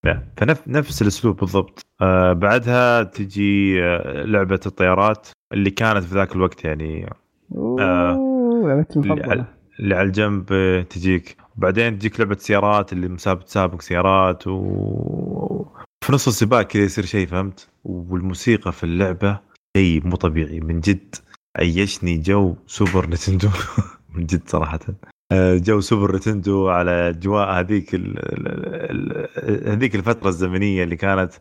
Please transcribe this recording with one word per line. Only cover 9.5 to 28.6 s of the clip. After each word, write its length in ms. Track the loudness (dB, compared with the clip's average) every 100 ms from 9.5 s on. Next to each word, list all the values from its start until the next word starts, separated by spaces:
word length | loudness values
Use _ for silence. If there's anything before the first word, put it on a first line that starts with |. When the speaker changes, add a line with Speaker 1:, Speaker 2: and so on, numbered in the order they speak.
| -12 _ -6
Speaker 1:
اللي 160 | -2 2
على 120 | 2
الجنب، 380 | 2 0 -2 -2
آه، 300 | 0 2 2
تجيك. 560 | -2 -4 0 0 -2 -20 _ -2
وبعدين 420 | 0 2 0 0
تجيك 200 | -4 -2
لعبة 180 | -2 -2
سيارات 540 | 0 2 4 2 0
اللي 140 | -4 -6
مساب-، 380 | -4 -2 -4 -2
تسابق 360 | 0 0 -2
سيارات 680 | -4 0 2 4 2 0 -4
و-، 1160 | -4 -4 -4 -4 -4 -6 -6 -6 -6 -6 -6 -8 -14 -20 _ 0
في 80 |
نص 140 | 2 2
السباق 340 | 0 2 4
كذا 220 | 2 2
يصير 220 | 2 0 -2
شيء، 220 | -2 -2
فهمت؟ 420 | -2 -4 -8 -20 _
والموسيقى 880 | -12 -10 -6 -4 -4 -4 0 0 0
في 120 | -4
اللعبة 560 | -4 0 0 0 -2 -2 _ _ _ 2
شيء 300 | 4 4 0
مو 80 | 0
طبيعي 440 | 0 0 -4 -6
من 200 | -4 -2
جد. 360 | 0 0 -2 -20 _ -20 _ 0
عيشني 600 | 0 2 -2 -2 -4 -2
جو 380 | 2 2 2 -2 _
سوبر 420 | -2 0 2 0
نتندو 380 | -2 0 2 2 0 -4 -4
<laughs> 300 | -6 -10 _ -8
من 100 | -2
جد 160 | -2 -2
صراحة. 340 | -2 -2 -6 -8 -14 -16 _ _
آه، 260 | 4 4 4
جو 220 | 4 2
سوبر 360 | 2 2 2 0
نتندو 540 | -2 -2 0 0 2
على 220 | 2 2
أجواء 600 | 2 0 -2 -2 0 0
هذيك 440 | 0 0 -2 -2 -6
ال-، 240 | -6 -8
ال-، 280 | -8 -6 -6
ال-، 800 | -6